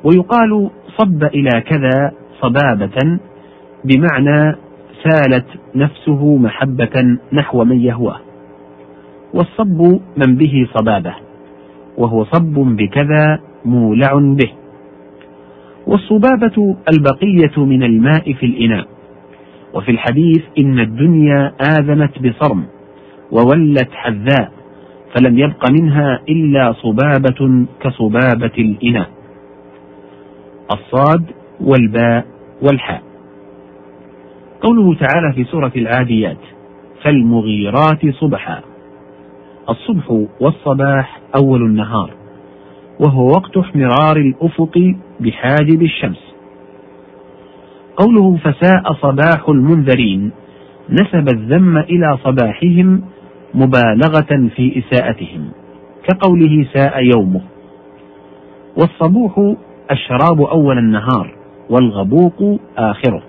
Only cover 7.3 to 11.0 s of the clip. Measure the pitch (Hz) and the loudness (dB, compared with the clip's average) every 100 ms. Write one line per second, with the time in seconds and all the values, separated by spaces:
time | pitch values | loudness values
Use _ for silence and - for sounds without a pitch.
7.3 | 143 147 123 117 127 123 120 113 - - | -4 -2 0 2 2 0 -2 -6 -8 -20
8.3 | - - - - - - - - - - | -20 -20 -20 -20 -20 -20 -20 -20 -20 -8
9.3 | 180 170 - 214 165 170 190 - - 135 | -4 -4 -2 -2 2 4 2 -2 -2 2
10.3 | 127 151 135 120 117 110 101 | 2 2 0 -2 -2 -2 -2